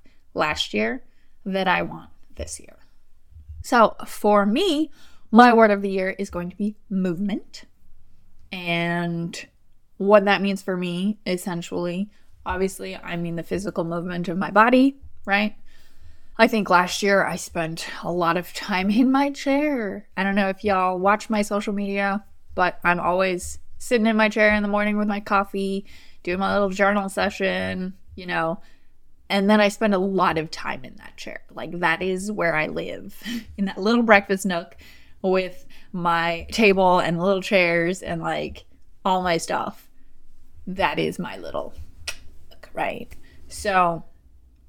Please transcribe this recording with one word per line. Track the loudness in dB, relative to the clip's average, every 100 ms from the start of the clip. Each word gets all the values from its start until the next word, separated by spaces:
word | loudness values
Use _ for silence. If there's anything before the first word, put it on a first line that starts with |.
| -20 -20 -10
last | -2 -2 -2 -2
year | -2 -2 -4 -12 -20 -20 -14 -6
that | -2 2
I | 0
want | 0 -8 -14 -20 -18 -12
this | -12 -12
year? | -16 -20 -20 -20 -20 -20 -20 -20 -18 -14
So | 0 4 4 4 -12
for | -2 2 4 4
me, | 2 2 0 -2 -6 -18 -20 4
my | 8 10
word | 10 6
of | 6
the | 0
year | -2 -2 -4
is | -6
going | -6 -8
to | -4
be | -6 -6 -6
movement. | -2 0 0 -2 -4 -6 -16 -20 -20 -18 -16 -16 -20 -20 -20 -14
And | -10 -2 0 0 0 -2 -4 -6 -8 -16 _ -20 -20 _ _
what | 4 4 4
that | 2
means | 0 -4
for | -4 -4
me, | -4 -2 -4 -4 -4
essentially, | -4 -4 -6 -6 -6 -4 -4 -6 -10 -20 -14 -8
obviously, | -2 -2 -4 -10 -10
I | -8 -6
mean | -4 -6
the |
physical | -6 -6 -4 -6
movement | -4 -4 -6 -6 -4
of | -4
my | 2
body, | 6 6 6 4 0 -12 -12 -2
right? | 0 0 -4 -14 -14 -16 -16 -16 -16 -14 2
I | 4
think | 4 4
last | 4 4 0
year | 2 4 2
I | -2
spent | -6 -6 -4 -6 -10 -8
a | -4
lot | 0 2 2
of | -2
time | -10 -4 -2 2
in | 4 4
my | 4 2
chair. | -2 0 2 2 0 -4 -6 -10 -4
I |
don't | 0 2
know | 0
if | 0
y'all | 0 2 2 2
watch | 2 2 2
my | -2
social | 0 -2 -2
media, | -4 -2 -2 -2 -2 -6 -18 -10
but | 0 0 2
I'm | 0 2
always | 2 2 0 0 -6 -10 -10 -10
sitting | 0 2 4
in | 4
my | 2
chair | 6 4
in | 4
the | 2
morning | 0 0 0
with | 0
my | -2
coffee, | 0 0 0 -2 -2 -4 -6 -16 -18 -10
doing | -4 -2
my | 0
little | 2 2
journal | 2 2 2 -2
session, | -2 -2 0 -2 -2 -2 -4 -6 -10 -18 -14
you | -6
know, | -2 -2 -4 -10 -20 -20 -20 -20 -20 -2
and | 2 6
then | 6
I | 4
spend | 2 2 2
a |
lot | 2 2 2 2
of | -4
time | -8 -8 -8 -10
in | -16
that | -20 -16
chair. | -14 -14 -14
Like, | -12 -10 -2
that | 0 2
is | 0 -2 -4
where | -2 0 0
I | -2
live, | -4 -6 -10 -12 -14 -8 -8 -8
<laughs> | -4
in | -4
that | 0
little | 2 2
breakfast | 6 6 6 -2 0
nook | -4 -6 -16 -20 -20 -20 -6
with | 0 0 0 -8 -14 -16 -12
my | -4 0 0 0 -4 -6
table | 4 4 6 6 6
and | 4 0
little | 2 0
chairs | 2 2 4 2 0 -2
and, | -6 -6
like, | -4 -4 -6 -12 -20 -20 -20 -8
all | -2 0
my | 2 0
stuff. | 0 -4 -6 -10 -20 -20 -18 -16 -16 -16 -16 -14 -10
That | -2 0 0
is | -2 -4
my | -8 -10
little | -8 -8 -8 -10 -14 -12 -12 -10 -12 -14 -16
nook, | -18 -12
right? | -6 -6 -6 -12 -16 -18 -18 -16
So | -8 0 2 2 0 -8 -20 -20 -20 -20 _